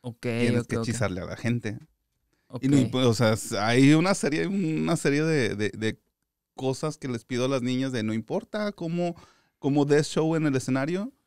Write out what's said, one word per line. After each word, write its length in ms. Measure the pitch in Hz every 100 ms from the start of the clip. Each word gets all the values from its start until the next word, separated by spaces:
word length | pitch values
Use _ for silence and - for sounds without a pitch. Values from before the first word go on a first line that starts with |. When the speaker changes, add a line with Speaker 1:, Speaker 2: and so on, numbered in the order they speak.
Speaker 1:
Ok, 180 | 127 113
Speaker 2:
Tienes 400 | 123 117 120 120
Speaker 1:
ok, 40 | 120
Speaker 2:
que 100 | 120
Speaker 1:
ok. 60 |
Speaker 2:
hechizarle 380 | 113 113 101 90
a 40 | 85
la 120 | 95
gente. 420 | 110 120 113 104 - _ _ _ _ _ _
Speaker 1:
Ok. 180 | 127 135
Speaker 2:
Y 20 |
no 100 | 143
impo-, 280 | 120 127 127
o 60 |
sea, 200 | 107 117
s-, 240 | 110 - 113
hay 360 | 107 120 135
una 200 | 156 180
serie, 340 | 208 156 151 170
una 500 | 202 165 156 156 170
serie 260 | - 143
de, 320 | 160 156 110 98
de, 140 | 107
de 300 | 104 110 - _ _ _ _ _ -
cosas 420 | 131 131 156 147
que 100 | 139
les 160 | 120
pido 220 | - 123 127
a 20 |
las 140 | 139
niñas 320 | 120 127 135
de 100 | 127
no 100 | 107
importa 600 | 110 107 170 - 214 208
cómo, 420 | 202 165 170 175 170 - _ _ _
cómo 260 | 143 143 143
des 220 | 147 147
show 260 | - 160 160
en 100 | 156
el 80 | 131
escenario 580 | - 131 139 180 226 _